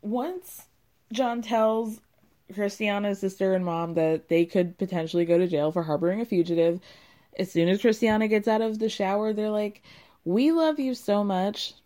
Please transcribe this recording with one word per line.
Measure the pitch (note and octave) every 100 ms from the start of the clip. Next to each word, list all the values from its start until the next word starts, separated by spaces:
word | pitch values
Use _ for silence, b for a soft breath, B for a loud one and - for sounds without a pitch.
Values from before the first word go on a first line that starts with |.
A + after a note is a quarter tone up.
once | G#3 A#3+ C#4+ F4+ - - - _ _ _ _
John | A3 B3+ A#3
tells | A3 A3+ A3 A3 A3+ A3 _ _ _ _ _
Christiana's | G3 G3+ - G#3+ G3+ G3+ G3
sister | G3 F#3+ F#3+
and | F#3
mom | F3+ E3 E3+
that | E3 D#3+ D#3+ -
they | E3 E3+
could | G3 F3 -
potentially | F#3+ F3 D#3+ F3 E3+
go | E3+
to | F3+
jail | D#3+ D3+
for | E3
harboring | D#3+ D3 E3+ G3
a | A#3
fugitive, | F#3 E3+ E3+ E3 E3+ B B B B B -
as | F#3
soon | E3+ E3+
as | G3
Christiana | A#3 G#3+ A3+ G#3+ A3
gets | G#3+ G#3
out | A3
of | A3+ A3
the | A3
shower, | - F#3+ G3+ A3
they're | G#3+ G#3+
like, | G#3+ G#3 G3+ B B B B -
"We | F#3+ C#4+
love | E4 D#4+ D4+
you | C4 B3
so | - G#3
much. | G3+ F#3 G3 G#3 - -